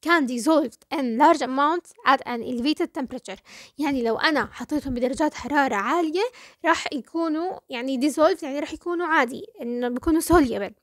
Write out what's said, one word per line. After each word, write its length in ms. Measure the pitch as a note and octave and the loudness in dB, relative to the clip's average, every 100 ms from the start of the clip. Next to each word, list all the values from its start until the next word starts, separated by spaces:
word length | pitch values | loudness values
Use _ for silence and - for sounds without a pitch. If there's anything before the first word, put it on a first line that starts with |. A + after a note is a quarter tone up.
كان 260 | D4+ E4+ B3+ | 2 2 2
dissolved 680 | B3 A3+ D#4+ C4+ - _ D4 | 0 2 2 2 -6 _ -4
in 240 | B3+ A3+ | -4 4
large 200 | D4+ D#4+ | 6 6
amounts 720 | B3+ C4 D4 F4 - - A#4 | 2 0 2 0 -6 -2 2
at 60 | C4+ - | 2 0
an 140 | A#3+ | -8
elevated 460 | A3+ B3 B3 D4+ F4 - | -6 -4 -2 -2 -4 -4
temperature. 380 | C4 B3+ - F#3+ _ - - - | -8 -10 -14 -18 _ -20 -20 -6
يعني 260 | D#4+ C4+ | -2 0
لو 140 | A#3 A3 | 0 2
أنا 320 | - C#4+ G#3 | 2 2 -2
حطيتهم 420 | - A#3+ D4 C4+ | -8 -6 -4 -4
بدرجات 400 | A#3+ B3+ C4+ D4+ | -2 -2 0 -2
حرارة 420 | - B3 C#4+ C4+ G3+ | -2 -2 0 2 0
عالية، 480 | G#3 E4 D#4+ E4 A#4+ - - _ E4 | -2 0 0 -2 -4 -6 -20 _ 0
راح 280 | E4 - | 0 -2
يكونوا 680 | C#4 - E4 E4 D#4 E4+ - _ | -8 -8 -4 -2 -2 -4 -8 _
يعني 420 | B3+ C4 C4+ D4 | -8 -4 0 0
dissolved، 320 | C#4 D#4 F4+ | 4 2 2
يعني 160 | D4+ C#4 | -4 -6
راح 140 | D4+ | -8
يكونوا 340 | - F4 E4+ F4 | -8 -6 -4 0
عادي، 380 | D#4+ B3 C4+ G4 G#4 | 2 0 -4 -14 -12
إنه 260 | A#3+ A#3+ B3 | -8 -4 -4
بيكونوا 340 | B3 - D#4+ | -2 0 0
soluble. 520 | D#4+ E4+ C4+ G#3 G3 - | 4 4 4 0 -6 -10